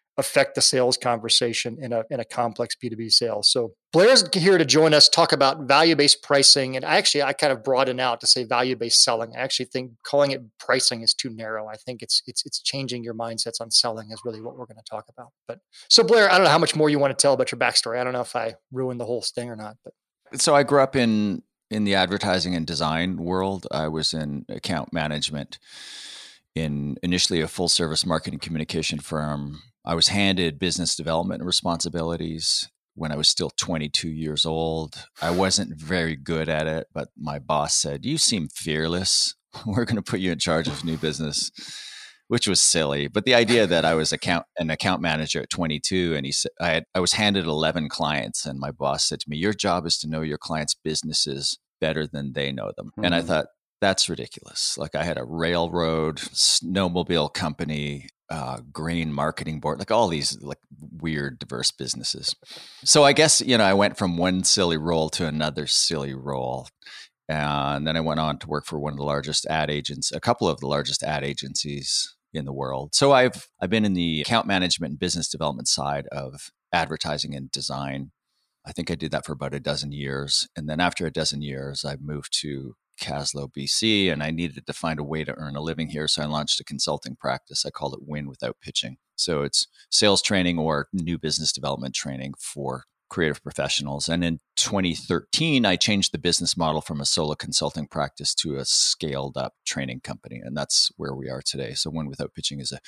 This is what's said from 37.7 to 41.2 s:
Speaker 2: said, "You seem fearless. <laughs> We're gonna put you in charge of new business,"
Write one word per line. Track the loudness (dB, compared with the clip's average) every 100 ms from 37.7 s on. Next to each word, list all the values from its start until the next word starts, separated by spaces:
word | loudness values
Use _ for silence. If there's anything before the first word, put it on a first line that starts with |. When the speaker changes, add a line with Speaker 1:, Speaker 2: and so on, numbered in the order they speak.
Speaker 2:
said, | 0 -2 -4
"You | -4 0
seem | 2 0 -4
fearless. | -6 -4 -2 0 0 0 2 0 -4 _
<laughs> | -12 -4
We're | -2 0
gonna | -2
put | -2 -2
you | 0
in | 0
charge | 2 2 0
of | -4
new | -4 -2
business," | -2 -2